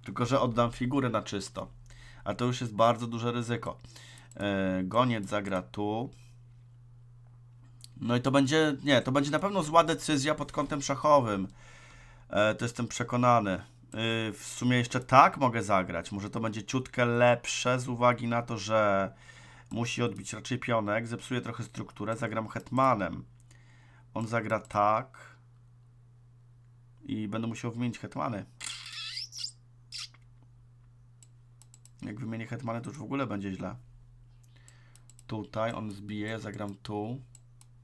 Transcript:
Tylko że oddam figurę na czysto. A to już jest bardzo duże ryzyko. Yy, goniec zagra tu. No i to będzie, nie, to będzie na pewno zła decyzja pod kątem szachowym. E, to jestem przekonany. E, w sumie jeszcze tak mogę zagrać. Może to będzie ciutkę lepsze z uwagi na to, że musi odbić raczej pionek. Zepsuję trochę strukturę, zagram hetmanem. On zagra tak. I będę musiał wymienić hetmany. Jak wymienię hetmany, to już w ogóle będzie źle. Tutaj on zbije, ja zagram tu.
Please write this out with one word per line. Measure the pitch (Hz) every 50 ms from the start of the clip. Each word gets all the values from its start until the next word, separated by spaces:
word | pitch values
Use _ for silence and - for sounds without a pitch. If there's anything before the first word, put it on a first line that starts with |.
| -
Tylko | - 98 - 120
że | 117 131 -
oddam | 123 120 110 117 120 117 117
figurę | - 127 120 139 143 135 123
na | 110 107 98
czysto. | - - 98 95 - - - - - - - - - - - - - - - -
A | - 104
to | 98 120
już | 127 127 123
jest | 127 117 107
bardzo | 101 113 117 120 110 120
duże | 117 117 113 113 120 120
ryzyko. | 120 117 110 120 113 - - - - - - - - - - - - - - -
Yy, | - 101 101 98 98 95 95 95 92 92
goniec | 92 95 117 127 127 117 110 98 98
zagra | 107 104 101 98 98 92 92
tu. | - - - 104 104 107 110 123 139 - - - - - - - - - - - - - - - - - - - - - - - - - - - - - - - - - - - - -
No | - - 110 120
i | 123
to | 123 139
będzie, | 131 139 139 131 151 160 160 151 143 127 127
nie, | 143 143 120 -
to | 131 127
będzie | 143 139 147
na | 147 151
pewno | - 202 202 190 165
zła | 151 156 170 170
decyzja | 160 165 - - - 156 139 131 151 151
pod | 151 147 - -
kątem | - 143 135 156 143 139
szachowym. | - 139 131 - 151 147 143 123 113 104 95 95 95 - - - - - - - - - - - - - - - -
E, | - 98 104 110 107
to | - -
jestem | 120 - - 120 107
przekonany. | - - 123 - - 123 123 123 120 117 104 101 92
E, | 87 - - - - - - - 107 113 113 113 113 110 110 95
w | - -
sumie | - - - 120 123 123
jeszcze | 123 120 123 - 127
tak | 123 - 135 135 151 190 - -
mogę | 135 123 113 117 101
zagrać. | 101 104 95 90 90 87 85 85 - 104
Może | 98 98 104
to | - 95
będzie | 113 113 101 110 98
ciutkę | - - 131 127 - - - 123
lepsze | 120 117 120 123 123 120 117 - - - - - 123 127 127
z | 123 127
uwagi | 123 117 123 123 123 117 120 117
na | 117 117 117
to, | - 120 107
że | 101 107 110 110 107 101 98 98 98 92 - - - - - - - - - - - -
musi | - 107 120 117 - - 120
odbić | 113 98 95 95 - -
raczej | 107 113 - 127 120
pionek. | - - 120 113 104 104 104 113 117
Zepsuję | 113 120 120 - - 127 120
trochę | - 113 110 - 113
strukturę, | - - - 107 - - - 104 104 113
zagram | 113 120 110 110 110 110 107
hetmanem. | - - - - - 127 135 135 123 104 95 85 - - - - - - - - - - - - - - - - - - - - -
On | 110 113
zagra | 107 117 117 107 107 110 107
tak. | - - - 104 104 104 107 113 127 127 - - - - - - - - - - - - - - - - - - - - - - - - - - - - - - - - - - - - - - -
I | - 110 110 107 98
będę | 104 110 113 113
musiał | 113 - - 120 113
wymienić | 117 123 120 107 -
hetmany. | - 104 - - 147 139 117 98 92 - - - - - - - - - - - - - - - - - - - - - - - - - - - - - - - - - - - - - - - - - - - - - - - - - - - - - - - - - - - - - - - - - - - _ - - - -
Jak | - 104 117
wymienię | 123 110 113 113 113
hetmany, | 113 123 110 - 117 113 117
to | 117 -
już | 104 151
w | -
ogóle | - 135 139 139
będzie | 113 110 101 98 101 95
źle. | 90 92 92 110 - - - - - - - - - - - - - - - - - - - - - - - - - - - - - -
Tutaj | - 113 107 101 - - 110 110 117 117
on | - 107 107
zbije, | 98 101 104 104 107 104 104 107
ja | 113 110
zagram | 113 107 101 107 107 101 101
tu. | 101 - - 104 104 104 113 123 139 131 - - - - - - - - - - -